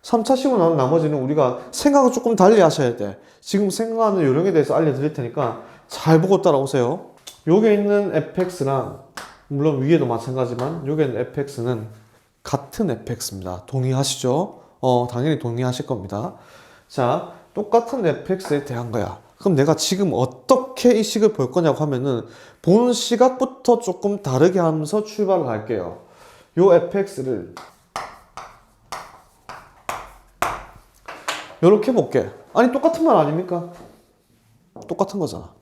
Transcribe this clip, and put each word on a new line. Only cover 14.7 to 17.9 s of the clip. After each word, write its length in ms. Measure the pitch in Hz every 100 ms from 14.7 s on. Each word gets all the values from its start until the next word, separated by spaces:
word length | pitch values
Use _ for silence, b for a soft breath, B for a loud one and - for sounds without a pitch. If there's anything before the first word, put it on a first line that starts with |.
| B
어, 260 | 131 123 123
당연히 300 | 120 143 151
동의하실 460 | 123 117 127 123 -
겁니다. 500 | 123 92 101 147 - B B B B B
자, 460 | - 123 156 - B B
똑같은 520 | - - 233 233